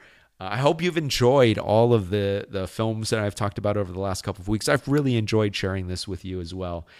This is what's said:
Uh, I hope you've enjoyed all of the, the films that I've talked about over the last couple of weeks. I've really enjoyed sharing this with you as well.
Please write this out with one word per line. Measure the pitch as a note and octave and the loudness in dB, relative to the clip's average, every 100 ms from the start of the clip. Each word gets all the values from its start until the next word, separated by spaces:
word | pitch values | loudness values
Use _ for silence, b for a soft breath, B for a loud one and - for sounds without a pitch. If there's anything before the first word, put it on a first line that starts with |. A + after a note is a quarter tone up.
| b b b - | b b b -12
Uh, | F#2 | -6
I | A2 | 0
hope | C#3+ E3 | 2 2
you've | F3 E3 | 0 -2
enjoyed | D3 - B2 C#3 A#2+ G2+ | -2 2 4 6 6 4
all | - G#2+ A#2+ | 2 4 6
of | A#2 F2+ | 4 2
the, | G2+ G2 G2+ G#2 | -2 0 -2 -4
the | G2 F#2 | -6 -6
films | - A2+ A2 A2 | -4 -4 -2 -2
that | A2+ | -2
I've | G#2 | -2
talked | - G2+ - | -2 -4 -2
about | G#2 G#2 | -2 0
over | F#2 | -2
the | F2+ | -4
last | G2 F#2 | -4 -4
couple | - F#2 | -6 -6
of | F#2 | -2
weeks. | G#2+ - | -2 2
I've | C#3+ - | 0 2
really | C#3+ C#3 A#2 | 0 2 0
enjoyed | G#2+ A2 G#2 G2 | 2 2 2 -2
sharing | G2 F#2+ F2+ | -4 -4 -6
this | F2+ - | -8 -8
with | F2+ | -10
you | F#2 F#2 | -8 -8
as | E2+ | -8
well. | F#2 F2+ E2+ E2 | -8 -8 -8 -12